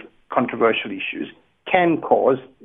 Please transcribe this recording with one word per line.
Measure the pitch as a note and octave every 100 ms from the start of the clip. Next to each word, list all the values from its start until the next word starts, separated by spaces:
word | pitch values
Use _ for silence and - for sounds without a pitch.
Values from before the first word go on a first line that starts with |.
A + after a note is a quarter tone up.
| - _ _
controversial | - A#2+ A#2+ A2+ A2 G#2+
issues | G2 - - - - _ _ -
can | F#3 F3 E3
cause | - - G2+ C#3 - _